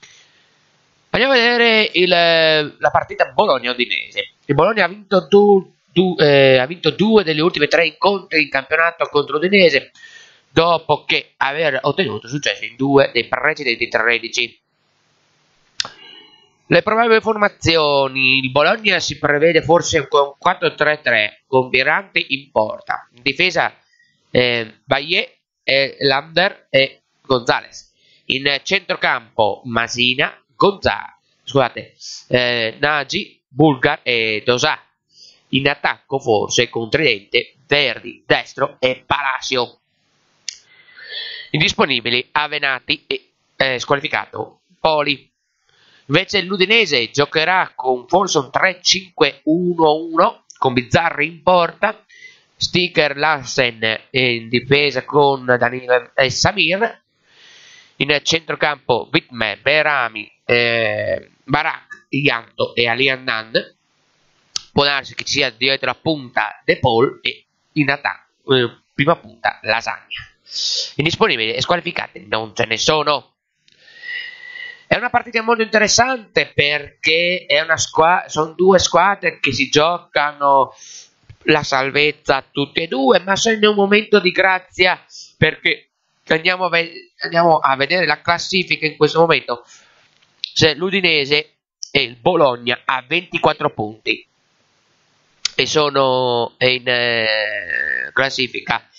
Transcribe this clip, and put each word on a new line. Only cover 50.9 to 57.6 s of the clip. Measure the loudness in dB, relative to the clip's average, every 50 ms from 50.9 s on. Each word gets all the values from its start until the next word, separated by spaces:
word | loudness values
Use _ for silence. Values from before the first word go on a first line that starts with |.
| 0 0 0 0 -2 -2 -4
in | -6 -6 -2
porta, | _ 4 4 4 2 0 -2 -4 -4 -4 -4 -8 _ _ -20 -20 -20 -20 -20 _ _ _ _
Sticker, | -10 -8 -2 0 0 0 0 0 0 0 0 0
Larsen | -2 0 0 0 -2 -4 -4 -2 0 0 0 -2 -4 -4 -4 -4 -4 -8 _
in | -2 0 0 0 -2 -4 -4 -4
difesa | -4 -4 0 2 2 2 2 0 -2 -4 -6
con | 0 2 4 4 4 2 0 0
Danilo | 0 2 2 2 -2 -2 -4 -2 0 0 0 0 -2 _
e | 0 0 0
Samir. | 0 0 0 0 0 0 0 0 0 -2 -2 -4 -6 -12 _ _ _ _ _ _ _ _ -20 -20 -20 -20